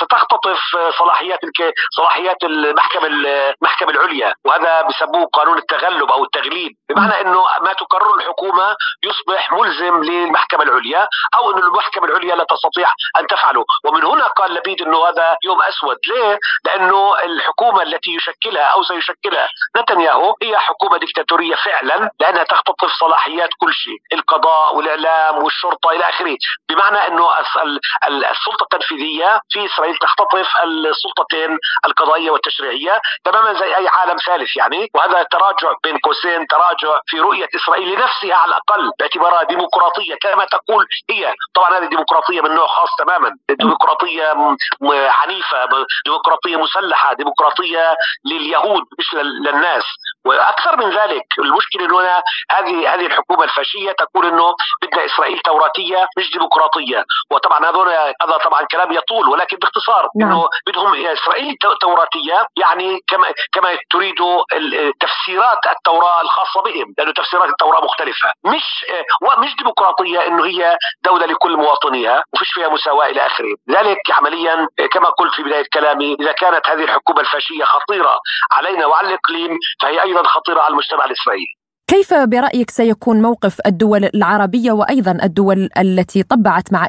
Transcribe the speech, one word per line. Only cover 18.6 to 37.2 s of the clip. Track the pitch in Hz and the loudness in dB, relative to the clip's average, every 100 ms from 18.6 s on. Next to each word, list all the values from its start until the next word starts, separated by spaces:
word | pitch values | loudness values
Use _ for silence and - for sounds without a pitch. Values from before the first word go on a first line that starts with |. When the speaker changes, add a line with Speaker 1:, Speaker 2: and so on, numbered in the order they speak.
Speaker 1:
أو | 147 196 | 2 2
سيشكلها | 175 175 165 175 202 160 120 - - - | 0 -4 -6 -6 -4 -2 -4 -6 -4 -2
نتنياهو | 240 190 160 127 180 220 | 0 2 2 2 2 0
هي | 226 208 | -2 0
حكومة | 196 - 190 175 | 0 -2 0 0
ديكتاتورية | 170 165 156 170 165 | -2 -4 -2 0 0
فعلًا، | 151 - 156 135 170 214 - | -2 -2 -2 0 -2 -2 0
لأنها | 156 175 | 0 2
تختطف | 160 180 - 180 175 - | 0 0 0 -2 -2 0
صلاحيات | 165 156 151 165 165 - | 2 2 0 -2 -4 0
كل | - | -2
شيء، | - - - _ | -2 -6 -10 _
القضاء | 160 - 156 160 160 151 - | -4 0 2 4 4 2 0
والإعلام | 156 156 160 160 156 151 | -2 -2 0 2 2 0
والشرطة | 151 - 180 - 165 | -2 -2 -4 0 0
إلى | 165 175 | 2 0
آخره، | 180 175 135 - - - | -2 -4 -4 -6 -8 -4
بمعنى | 160 202 208 | 2 2 2
أنه | 185 170 170 160 | 0 2 2 2
الس-، | 156 165 | 0 -2
ال-، | 156 143 - - - | -2 -4 -4 -2 -2
ال-، | 139 | -2
السلطة | 120 - - - | -2 -2 -4 -4
التنفيذية | - 185 - 151 151 156 175 214 - | -2 -2 -4 -6 -6 0 2 0 -2
في | 202 202 | -6 -4
إسرائيل | - 160 170 | -2 -2 0
تختطف | 147 - 208 190 180 185 | 0 2 2 0 0 0
السلطتين | 170 160 156 151 196 - - 165 160 156 - - | 0 -2 -2 -4 -6 -4 -2 -2 -2 -4 -4 -2
القضائية | 165 170 156 160 160 | 0 2 2 2 2
والتشريعية | 147 143 139 139 123 160 214 - - | 0 0 -2 -4 -4 -2 -2 -2 -4
تمامًا | 180 214 220 | 0 2 2
زي | 185 185 180 | 0 0 0
أي | 185 | 2
عالم | 180 180 170 - | 2 2 0 -2
ثالث | 175 123 135 | -2 -2 -2
يعني. | 123 160 220 | -2 -2 -2
وهذا | 147 175 175 | 0 2 2
تراجع | 170 175 196 190 165 131 | 2 2 2 2 -2 -2
بين | 160 147 | -4 -2
قوسين، | 147 147 180 170 156 | -2 0 -2 -2 0
تراجع | 151 175 165 156 147 - | 2 2 2 0 -2 -2
في | 160 | -2